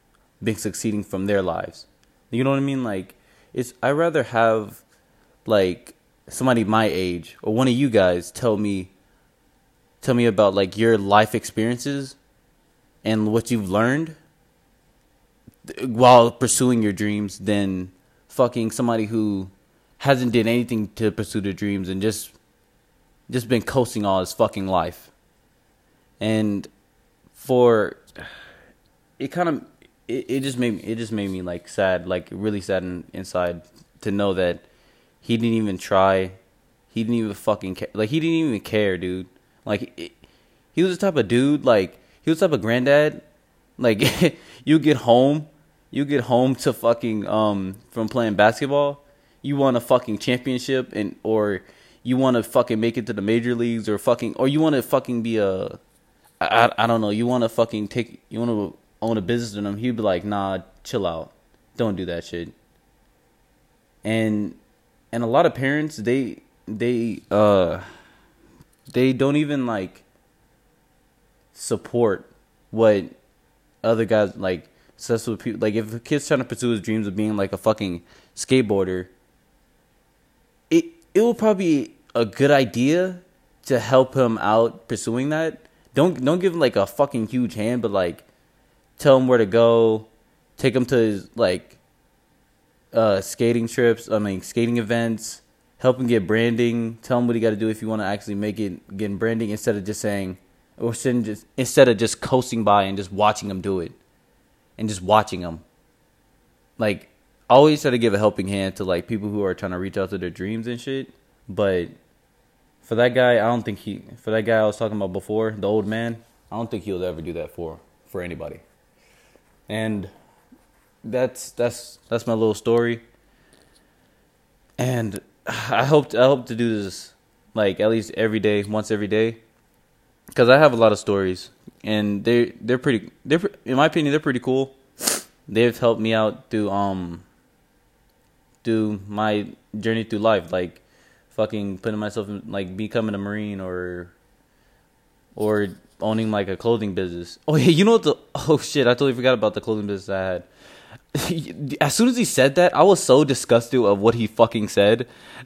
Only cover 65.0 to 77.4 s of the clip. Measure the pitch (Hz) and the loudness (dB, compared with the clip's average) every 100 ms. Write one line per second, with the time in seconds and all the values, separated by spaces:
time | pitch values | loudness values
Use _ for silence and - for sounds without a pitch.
65 | - 117 117 135 175 120 135 147 151 131 | -10 -6 -4 -4 -4 -4 -6 -4 -8 -8
66 | 107 135 113 - _ _ - 107 120 120 | -4 -4 -6 -12 _ _ -14 -6 -4 -4
67 | 117 - - 101 104 98 85 85 - - | -4 -8 -4 2 4 4 2 -4 -12 -20
68 | _ _ _ _ _ _ _ _ - 120 | _ _ _ _ _ _ _ _ -6 0
69 | 131 127 139 147 147 143 120 104 92 - | 0 2 0 0 -2 -4 -4 -6 -8 -14
70 | _ _ _ _ _ _ _ _ _ _ | _ _ _ _ _ _ _ _ _ _
71 | _ _ _ _ _ - - 110 - 120 | _ _ _ _ _ -12 -6 -6 -4 0
72 | 113 92 - _ _ _ - 110 110 101 | 2 0 -8 _ _ _ -8 2 4 4
73 | 82 - _ _ _ _ _ _ 113 113 | 0 -14 _ _ _ _ _ _ 0 0
74 | 104 107 101 98 95 85 - _ _ - | 2 2 0 -2 -4 -4 -8 _ _ -12
75 | - 113 120 104 120 101 107 110 107 117 | -4 -4 -4 -6 -6 -2 -2 -2 -4 -8
76 | - 147 - 139 123 113 120 110 110 110 | -4 -4 0 -2 -2 -4 -2 -2 -2 -4
77 | 104 95 107 104 | -2 -4 -2 -2